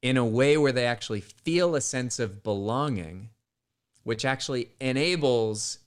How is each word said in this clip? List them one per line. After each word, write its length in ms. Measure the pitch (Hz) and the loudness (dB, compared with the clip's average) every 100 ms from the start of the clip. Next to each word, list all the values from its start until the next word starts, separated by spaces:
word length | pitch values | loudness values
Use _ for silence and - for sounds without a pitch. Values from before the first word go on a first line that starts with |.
in 160 | 123 131 | 2 2
a 80 | 117 | 2
way 320 | 113 139 151 | 4 6 6
where 140 | 143 | 4
they 140 | 127 120 | 2 0
actually 360 | 120 - 107 | -2 -4 -6
feel 540 | - - - 165 175 151 | -8 -10 -2 2 2 2
a 60 | |
sense 380 | - 131 123 - | -2 -4 -4 -2
of 220 | 113 101 | -4 -4
belonging, 880 | 110 101 101 120 147 110 80 90 113 _ _ _ _ _ _ _ | -4 -2 -2 -2 -2 -4 -6 -12 -16 _ _ _ _ _ _ _
which 220 | - 113 135 | -6 -4 -2
actually 460 | 131 - 131 117 _ | -2 -4 -6 -6 _
enables 1000 | 131 131 160 180 143 120 110 107 - - | -2 0 0 2 2 2 0 -2 -6 -10